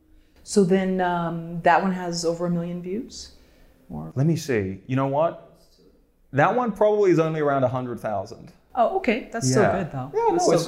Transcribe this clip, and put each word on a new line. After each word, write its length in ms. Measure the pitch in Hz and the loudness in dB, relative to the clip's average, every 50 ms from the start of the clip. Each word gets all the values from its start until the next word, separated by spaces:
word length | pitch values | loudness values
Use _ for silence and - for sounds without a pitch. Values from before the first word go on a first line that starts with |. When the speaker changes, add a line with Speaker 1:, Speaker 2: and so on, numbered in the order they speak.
| _ _ - - _ _ _ _ - | _ _ -20 -20 _ _ _ _ -12
Speaker 1:
So 180 | - - 208 196 | -2 2 2 4
then, 360 | 170 185 190 190 185 185 185 | 4 4 2 2 0 0 0
um, 600 | 180 180 175 175 170 165 170 170 165 165 170 170 - | 0 0 0 -2 -2 -4 -4 -6 -8 -8 -6 0 2
that 200 | 175 165 156 190 | 4 4 4 4
one 100 | 190 185 | 2 -2
has 320 | 185 180 175 170 170 165 | -2 -4 -6 -6 -4 -2
over 220 | 165 170 170 180 | -2 -2 0 0
a 40 | 175 | -2
million 300 | 175 170 170 175 175 175 | -2 -2 -2 -4 -6 -8
views? 520 | 175 180 185 220 277 - - - - - - - - _ _ _ - - _ _ _ - | -8 -6 -6 -6 -8 -8 -12 -16 -18 -18 -20 -20 -20 _ _ _ -20 -20 _ _ _ -14
Or 220 | - 147 151 80 - | -12 -12 -12 -8 -2
Speaker 2:
Let 120 | 123 139 | 0 2
me 100 | 165 165 | 2 2
see. 440 | 156 - - 127 107 98 95 95 98 - | 0 0 -2 0 0 0 -2 -6 -10 -8
You 80 | - 131 | -4 -2
know 140 | 135 135 139 | -2 0 0
what? 500 | 139 143 160 170 - - - - - _ _ _ _ _ _ _ _ _ _ _ _ _ _ _ - | 0 0 0 0 -2 -6 -14 -20 -20 _ _ _ _ _ _ _ _ _ _ _ _ _ _ _ 0
That 220 | 131 147 180 214 | 2 2 2 2
one 160 | 247 247 233 | 2 0 -2
probably 400 | - - 214 214 208 208 208 185 | 0 2 2 2 4 4 4 4
is 80 | 170 156 | 6 4
only 220 | 160 160 160 156 | 4 2 0 0
around 240 | 147 143 139 139 131 | 0 2 2 2 2
a 40 | 120 | 0
hundred 300 | 123 127 127 123 117 104 | 0 -2 -4 -6 -8 -6
thousand. 540 | - 110 104 98 95 - - - - - - _ _ _ - | -6 -4 -4 -4 -6 -8 -12 -18 -20 -20 -20 _ _ _ -2
Speaker 1:
Oh, 200 | - 233 - 381 381 | 0 0 2 0 0
okay. 300 | 381 - 214 247 - - - | 0 0 -2 -2 -4 -8 -8
That's 180 | 233 - 131 | -4 -2 0
still 120 | - 440 - | 2 4 4
Speaker 2:
Yeah. 200 | - - 190 185 | 2 2 0 -4
Speaker 1:
good, 80 | 143 | -6
though. 220 | - 135 127 143 - | -6 -8 -8 -6 -4
Speaker 2:
Yeah, 120 | 427 466 440 | -2 0 2
Speaker 1:
That's 160 | 349 349 370 | 2 2 2
Speaker 2:
no, 60 | - 165 | 4 2
Speaker 1:
so 0 | |
Speaker 2:
it's, 100 | 170 156 | 2 2